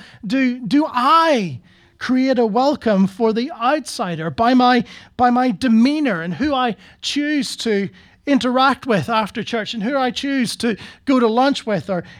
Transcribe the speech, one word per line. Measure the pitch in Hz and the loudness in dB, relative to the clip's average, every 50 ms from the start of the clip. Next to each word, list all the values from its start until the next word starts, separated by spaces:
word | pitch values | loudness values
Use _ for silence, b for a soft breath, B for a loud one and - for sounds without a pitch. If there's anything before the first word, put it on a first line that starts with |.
| B B B B B | B B B B B
Do, | 185 233 269 269 247 247 254 254 | -4 0 0 0 0 0 -2 -4
do | 180 262 294 311 294 | 0 2 2 2 2
I | - 247 247 277 320 330 330 330 294 233 196 165 131 117 b b b b b b b b | 0 0 2 4 4 4 4 4 2 2 0 -4 -8 -10 b b b b b b b b
create | - - 254 254 262 262 262 240 | -4 -2 0 0 2 2 2 2
a | 240 | 2
welcome | 220 196 240 262 285 294 - - 226 - 190 196 | 0 2 2 2 0 0 0 0 0 2 4 2
for | 190 - - 233 220 214 | 2 0 0 0 0 0
the | 233 247 294 | 0 -4 -6
outsider | - 220 233 247 302 311 247 - - - 226 180 170 151 160 165 | -6 -4 -2 0 0 -2 -2 -6 -8 -8 -6 -6 -6 -6 -6 -6
by | 135 - 226 240 262 | -2 0 2 4 4
my, | 254 254 247 254 240 - B B B B B B - | 4 4 4 4 2 0 B B B B B B 0
by | 247 247 | 2 2
my | 240 247 254 254 | 4 2 2 0
demeanor | 208 - - 262 226 220 233 269 294 311 302 254 190 165 165 | 0 -2 0 2 4 4 4 4 2 0 -2 -2 -2 -4 -4
and | 180 170 | -6 -6
who | 139 262 302 277 | -4 -2 -2 -2
I | 254 254 240 208 - B B B B - | 0 -2 -2 -4 -6 B B B B -10
choose | - - 285 294 294 302 294 220 - - - | -6 -4 -2 -2 -2 -2 -2 -4 -4 -6 -6
to | - 226 208 196 202 - B B B B B B B | -4 -2 -2 -2 -2 -4 B B B B B B B
interact | 285 285 247 - 254 240 254 262 277 247 - - | 0 0 0 0 0 2 2 2 2 2 0 -2
with | 262 220 180 131 - | -2 0 0 0 0
after | 233 220 214 185 - 240 190 | -2 -2 -2 -4 -4 -8 -8
church | - 240 226 202 - - | -6 -4 -6 -6 -6 -8
and | 233 190 | -6 -4
who | 240 285 | -2 -2
I | 269 254 247 233 | 0 -2 -2 -4
choose | - - 277 277 269 240 - - | -4 -4 -4 -2 -2 -2 -2 -4
to | - - 240 202 - B B B B B | -4 -4 -4 -4 -4 B B B B B
go | - 269 254 | 0 2 4
to | 240 | 4
lunch | 226 220 240 262 285 277 - - | 2 2 2 2 2 0 -2 -4
with | 220 208 175 - - | -4 -4 -4 -4 -4
or | 190 175 - B B B | -6 -6 -6 B B B